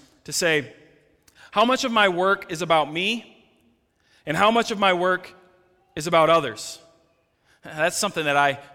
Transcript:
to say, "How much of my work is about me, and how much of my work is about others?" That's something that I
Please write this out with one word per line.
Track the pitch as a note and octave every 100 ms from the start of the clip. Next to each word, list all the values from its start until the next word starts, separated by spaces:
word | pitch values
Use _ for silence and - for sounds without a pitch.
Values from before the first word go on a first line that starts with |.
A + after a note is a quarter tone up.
| _ _
to | -
say, | D3 F3 D#3 B2 - _ _ _ _ _ _ -
"How | G3+ A#3
much | B3+
of | C4+
my | A3+ G3+
work | F3 F#3+ G3 -
is | E3
about | E3+ E3 D3
me, | D#3 F#3+ A3+ - _ _ _ _ _ _ _ _ _
and | - D#3
how | G#3
much | A3+ A3+
of | G#3
my | G3+
work | F3+ F3+ F3+ - - _ _ _ _ _
is | - D#3
about | E3+ D#3
others?" | E3 C#3 G#2 - - - _ _ _ _ _ _ _
That's | - D#3 E3 -
something | G3+ E3+
that | D3+ C#3+
I | C#3+ C3+ -